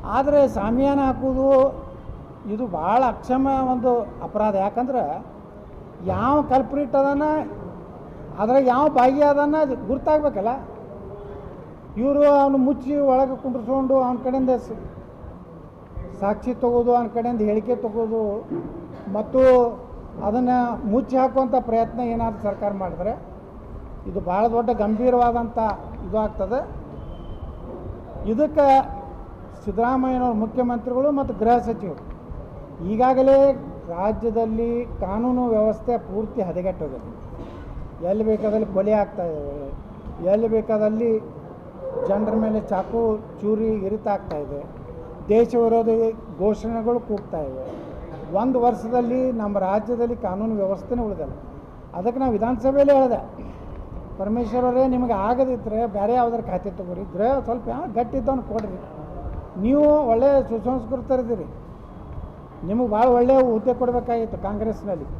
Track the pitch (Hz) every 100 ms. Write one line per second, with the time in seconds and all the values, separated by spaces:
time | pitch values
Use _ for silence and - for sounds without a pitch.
0 | 190 226 277 285 269 220 202 240 277 277
1 | 269 254 262 262 269 269 269 - - -
2 | - - - - 214 214 240 170 170 233
3 | 254 208 - 254 269 269 262 254 247 240
4 | 208 - 165 208 214 196 196 202 247 254
5 | 151 165 - - - - - - - -
6 | 180 185 233 294 - 262 262 277 277 269
7 | 277 285 302 311 302 - - - - -
8 | - - - - 214 262 254 247 302 -
9 | 247 277 294 285 294 311 294 247 185 269
10 | - 302 294 208 208 269 - - - -
11 | - - - - - - - - - -
12 | 262 285 294 285 277 269 254 285 262 294
13 | 277 254 269 262 269 247 220 269 262 269
14 | 247 247 254 262 254 247 - 220 - -
15 | - - - - - 165 - - - -
16 | - - 196 208 247 247 240 240 240 240
17 | 233 233 233 240 214 214 214 233 226 214
18 | 226 226 214 208 - - - - - -
19 | - 202 214 262 262 254 240 208 - -
20 | - - 190 226 247 247 240 214 226 226
21 | - 262 262 262 262 262 233 226 226 226
22 | 240 233 226 214 208 196 202 196 185 165
23 | 190 240 - - - - - - - -
24 | - 180 175 185 226 233 233 220 208 214
25 | 247 247 240 233 233 226 220 196 - -
26 | 180 214 214 - 190 247 - - - -
27 | - - - - - - - - - -
28 | - - - 220 302 302 277 269 - -
29 | - - - - - - - 190 233 262
30 | 262 254 247 220 220 240 247 240 240 247
31 | 285 277 262 196 220 240 214 226 185 143
32 | - - - - - - - - 175 214
33 | 254 262 262 269 277 262 - - - 170
34 | 202 208 233 220 226 220 233 233 233 -
35 | 185 208 247 247 247 214 214 214 - 233
36 | 180 196 214 254 185 165 185 180 151 127
37 | 104 113 - - - - - - - -
38 | 165 208 220 214 214 214 214 190 202 214
39 | 202 - 170 156 143 143 139 - - -
40 | - - 170 208 226 220 220 220 214 220
41 | 233 220 - - - - - - - -
42 | - 202 214 220 220 214 208 190 185 226
43 | 226 214 - - 202 214 220 220 190 214
44 | 214 196 - 156 139 143 151 - - -
45 | - - - 214 233 240 226 233 226 226
46 | 226 220 - 165 196 214 220 226 220 240
47 | 240 208 - 165 143 131 131 - - -
48 | - - - 180 247 254 240 208 226 247
49 | 240 254 262 233 208 202 185 208 214 240
50 | 233 233 208 185 220 214 190 196 - 233
51 | 220 175 139 - - - - - - 170
52 | 196 247 262 208 226 247 254 277 277 277
53 | 262 214 - - - - - - - -
54 | - - 196 226 226 247 247 247 262 254
55 | 247 208 202 247 262 247 220 214 233 202
56 | 202 247 240 233 220 180 196 180 180 175
57 | 190 175 226 277 226 240 226 240 349 214
58 | 233 269 233 262 - 220 208 180 - -
59 | 151 - - - - 185 214 285 294 302
60 | 262 226 269 277 240 226 240 262 - 262
61 | 233 254 233 220 139 - - - - -
62 | - - - - - - 170 214 247 208
63 | 254 240 240 269 254 220 233 247 247 247
64 | 240 233 220 - 190 208 220 208 202 170
65 | 135 -